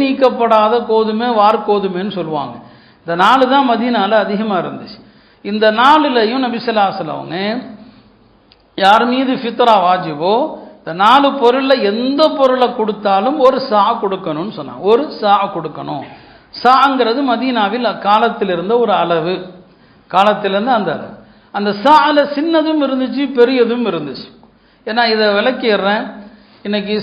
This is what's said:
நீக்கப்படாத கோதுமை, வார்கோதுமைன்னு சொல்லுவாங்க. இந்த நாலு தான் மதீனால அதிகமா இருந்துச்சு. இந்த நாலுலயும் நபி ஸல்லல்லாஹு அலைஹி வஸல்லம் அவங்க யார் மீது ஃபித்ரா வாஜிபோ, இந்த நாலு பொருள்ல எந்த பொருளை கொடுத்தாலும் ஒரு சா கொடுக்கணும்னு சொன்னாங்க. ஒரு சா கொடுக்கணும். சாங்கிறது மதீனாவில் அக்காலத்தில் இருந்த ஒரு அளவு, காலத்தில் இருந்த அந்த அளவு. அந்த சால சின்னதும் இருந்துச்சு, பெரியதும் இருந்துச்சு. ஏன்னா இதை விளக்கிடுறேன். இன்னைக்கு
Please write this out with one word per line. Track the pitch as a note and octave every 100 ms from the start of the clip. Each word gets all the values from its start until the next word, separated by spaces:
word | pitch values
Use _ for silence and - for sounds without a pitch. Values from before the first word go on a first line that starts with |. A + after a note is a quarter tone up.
நீக்கப்படாத | C#4 C4 B3+ A#3 A3+ A3 G#3+ A#3 A3
கோதுமை, | A3 A3 G#3+ B3 A3
வார்கோதுமைன்னு | G#3 A3 A3 G#3 F#3+ F3+ G3+ F#3
சொல்லுவாங்க. | D#3+ D3+ C3 A#2 - - _ _
இந்த | E3 E3+
நாலு | G3 C4+ B3+
தான் | C#4 C4
மதீனால | A3+ B3 A#3 G3 A3
அதிகமா | G3 G#3 A3+ F#3
இருந்துச்சு. | D3 C3+ A2 - - _ _ _
இந்த | G3+ G#3+ G#3+ G#3+
நாலுலயும் | C4 D#4 C#4+ B3 G#3+ C4 B3
நபி | A3+
ஸல்லல்லாஹு | A#3 G#3+ G3
அலைஹி | -
வஸல்லம் | D#3+ C#3+
அவங்க | C#3 E3+ G3+ B3 - - - - _ _ _ _ _ _ _ -
யார் | F#3+ A3 A#3+
மீது | B3+ C4 B3+
ஃபித்ரா | A#3 - A#3 G#3+
வாஜிபோ, | F3+ F#3 D#3+ D3 F3 A3+ D#4 - - -
இந்த | - E3+
நாலு | G#3 C4+ C#4 C#4
பொருள்ல | A#3+ C4 C4+ C4 G3+
எந்த | A3 B3+ C#4+ D#4 D4
பொருளை | C4 B3+ A#3+ G#3+
கொடுத்தாலும் | G#3+ G#3 G3+ G3 A3+ D4+
ஒரு | C4 C4+ -
சா | G#3 G3+ A#3+
கொடுக்கணும்னு | G3+ F#3+ E3+ D3+ G3+ F#3
சொன்னாங்க. | C3+ B2 F#3
ஒரு | A#3 D4+ -
சா | G#3 G3+ G3
கொடுக்கணும். | E3+ D#3 C#3+ C#3 D3 A2+ - - - _
சாங்கிறது | - A#3+ C4 C#4 C4 A3+ A#3+ C#4
மதீனாவில் | A3+ C4 A#3+ G3 A#3+ A#3
அக்காலத்தில் | F#3+ - G#3+ A#3 - G3
இருந்த | F3 F3+ A#3+
ஒரு | A3 F3
அளவு, | E3+ E3+ E3 F#3 - - - _ _ _ -
காலத்தில் | F3+ G#3 G#3 G3 G3
இருந்த | A#3+ A#3
அந்த | E3+ C#3
அளவு. | - - - _ _
அந்த | G3+ G3+ G3+
சால | C#4 D4+ D4 D4 C#4+
சின்னதும் | C#4+ E4 D#4+ D4+ D#4
இருந்துச்சு, | C4+ C4 C4 B3+ C#4+ C4
பெரியதும் | A#3+ C4 A3 B3 A3+
இருந்துச்சு. | E3+ C#3+ A#2+ - - _ _ _ _ -
ஏன்னா | A#3 A#3
இதை | A3 G#3+ G3+
விளக்கிடுறேன். | A#3+ B3+ A#3+ G3+ F#3+ G#3+ C4 - - - _ _
இன்னைக்கு | G3+ G#3 G3 G#3+